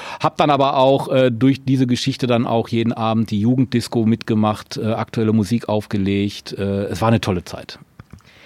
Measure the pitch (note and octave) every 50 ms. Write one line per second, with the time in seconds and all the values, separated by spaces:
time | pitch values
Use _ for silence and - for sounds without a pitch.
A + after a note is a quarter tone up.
0 | - - - - - D#3 - - F3 D3+ D3 C3+ C#3 C#3 D3 C#3 C3 C3+ C#3 C3+
1 | - - - C3 C3 B2+ A#2+ A2 C3 C3+ C3+ C3+ - C3+ C3+ C3 C3 B2 B2 A#2+
2 | - C#3 C3 - - A#2+ A#2+ A#2 B2 - A2+ A#2 A2+ - - A#2 A2+ A2+ A2+ -
3 | A2+ A2 A2 A2+ A2 - G#2+ G2+ G2+ A#2 B2+ B2+ C3 - - A#2+ - - - A#2+
4 | A2+ G#2+ A2+ A2 - - A#2 G#2+ G#2+ G#2+ G#2+ - - - - - A2+ G#2+ A2 A#2
5 | A2 - - A#2+ A2+ A2 A2 A2+ G#2 F#2 A#2+ A2+ - - G#2 G#2+ G#2 - - G2+
6 | F#2+ G2 G2 G2+ G2+ G2+ - - - - - - G2 G2 G2 G2 G2+ F#2+ G2+ E2
7 | F#2 F#2+ A#2 - - - F#2+ F2+ - - - - - - - - - _ _ -
8 | - _ - - _ - - - -